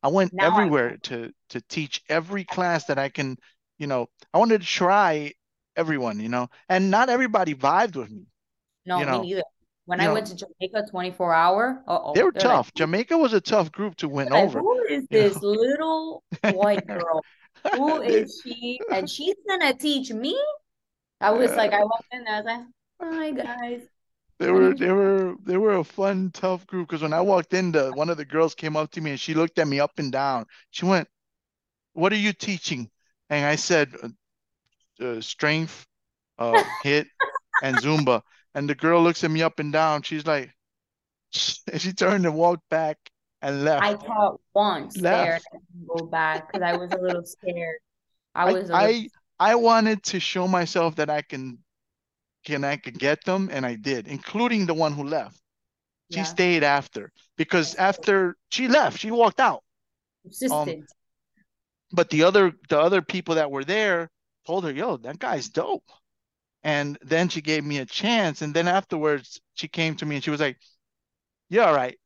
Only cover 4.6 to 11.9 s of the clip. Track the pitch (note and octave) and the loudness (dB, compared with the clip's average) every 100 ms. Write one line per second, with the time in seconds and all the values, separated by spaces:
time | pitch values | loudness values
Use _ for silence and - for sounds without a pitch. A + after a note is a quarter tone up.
4.6 | F3 - F3+ G3 F#3+ D3+ D3 - _ _ | 0 0 2 4 4 0 -6 -14 _ _
5.6 | _ - E3 D3 B2 G#2 A2 B2 B2 _ | _ -4 -2 -2 -2 -4 -4 -4 -4 _
6.6 | _ F#3 F#3+ G3+ B3+ B3 B3+ G#3+ F3 C#3 | _ 0 4 2 2 2 0 0 -2 0
7.6 | C#3 F3 A3+ D3 G#2+ G#2 - _ _ _ | 2 2 2 -2 -10 -14 -20 _ _ _
8.6 | _ _ F3+ F3+ D3 B2 F3 F#3+ D#3+ _ | _ _ -4 -2 0 -2 -2 -4 -6 _
9.6 | _ _ - F3+ G3+ G#3+ G#3 F3+ G3 - | _ _ -6 0 2 2 -2 -12 -16 -10
10.6 | F#3 G#3+ G#3 F#3 F3+ F3+ F3+ E3 E3+ F#3+ | -6 -4 -4 -6 -6 -2 2 4 4 4
11.6 | B3 C4 - | 0 -2 -4